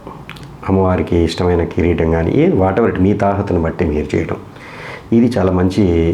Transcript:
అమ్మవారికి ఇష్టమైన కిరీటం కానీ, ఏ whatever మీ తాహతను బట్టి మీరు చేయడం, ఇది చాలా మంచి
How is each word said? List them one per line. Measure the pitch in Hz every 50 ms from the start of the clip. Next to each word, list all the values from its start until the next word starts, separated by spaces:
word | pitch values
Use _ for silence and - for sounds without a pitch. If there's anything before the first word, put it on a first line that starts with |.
| - - - - - - - - - - - - - -
అమ్మవారికి | 95 95 95 92 92 82 80 - 87
ఇష్టమైన | 87 82 82 - - 90 90 87 85 82
కిరీటం | 82 - - 85 87 82 78 85 80
కానీ, | 80 82 82 82
ఏ | - - - 190
whatever | 165 98 92 95 92 117 117 117 - 92
మీ | 92 98
తాహతను | 104 101 101 101 95 98 98 - 92 87
బట్టి | 80 80 69 - -
మీరు | - - 76 71 - -
చేయడం, | - - - - - - - - - - - - - - - - - - -
ఇది | 117 117 123
చాలా | 117 113 98 95 95
మంచి | 90 90 92 92 - 110 101 90 85 82 82 82